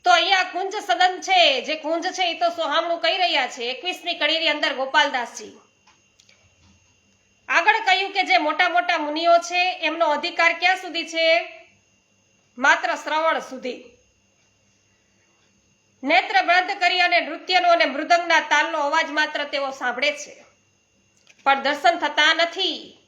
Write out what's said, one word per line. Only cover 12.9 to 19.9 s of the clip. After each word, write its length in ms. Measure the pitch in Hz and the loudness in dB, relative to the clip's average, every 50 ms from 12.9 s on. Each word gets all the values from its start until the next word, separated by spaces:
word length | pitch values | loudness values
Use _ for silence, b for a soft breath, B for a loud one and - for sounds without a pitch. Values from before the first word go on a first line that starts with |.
| 311 | -4
શ્રવણ 440 | 285 - 294 294 311 320 320 302 254 | -4 -4 -4 -2 0 0 0 0 -2
સુધી. 440 | - - 262 247 - 247 - - - - _ _ _ _ _ _ _ _ _ _ _ _ _ _ _ _ _ _ _ _ _ _ _ _ _ _ _ _ _ _ _ _ _ _ _ _ _ _ _ _ _ _ - | -6 -8 -14 -10 -10 -10 -10 -10 -16 -20 _ _ _ _ _ _ _ _ _ _ _ _ _ _ _ _ _ _ _ _ _ _ _ _ _ _ _ _ _ _ _ _ _ _ _ _ _ _ _ _ _ _ -2
નેત્ર 380 | 269 320 370 381 - 415 381 | 2 2 2 2 2 2 2
બંધ 380 | 349 320 349 370 359 - 392 392 | 4 4 2 2 2 0 -2 0
કરી 220 | 359 359 370 370 | 0 0 2 2
અને 180 | 349 349 339 330 | 2 4 2 2
નૃત્યનો 500 | 277 277 320 339 - - 370 359 359 349 | 0 -2 -8 -10 -4 0 2 2 4 4
અને 160 | 339 339 320 | 4 4 4
મૃદંગના 540 | 285 254 285 311 277 349 339 349 339 330 311 | 0 0 -4 0 2 2 2 4 2 2 2
તાલનો 380 | 294 - 302 294 302 330 330 | 2 2 0 0 0 0 -2
અવાજ 320 | 311 285 285 311 320 311 285 | -2 -2 0 0 0 0 0
માત્ર 340 | 285 302 302 302 302 302 294 | -2 -2 -2 -2 -2 -8 -6
તેઓ 280 | 285 - 277 277 269 | -6 -6 -6 -6 -6
સાંભળે 400 | 262 - 285 247 | -8 -6 -6 -6